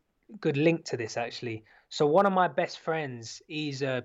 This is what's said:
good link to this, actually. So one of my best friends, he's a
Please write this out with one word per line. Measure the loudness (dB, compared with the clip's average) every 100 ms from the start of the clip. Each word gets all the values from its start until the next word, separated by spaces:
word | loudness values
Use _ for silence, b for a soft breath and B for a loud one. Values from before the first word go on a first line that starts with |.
| _ _ _ -6
good | -2 2
link | 4 2 -2
to | -6
this, | -6 -6
actually. | -6 -6 -8 -8 -12 b b
So | 0 4
one | 6 6
of |
my | 4 2
best | 2 -4 -4
friends, | -4 -4 -4 -8 -12 -16 -12
he's | -6 -6 -4
a | -2 -4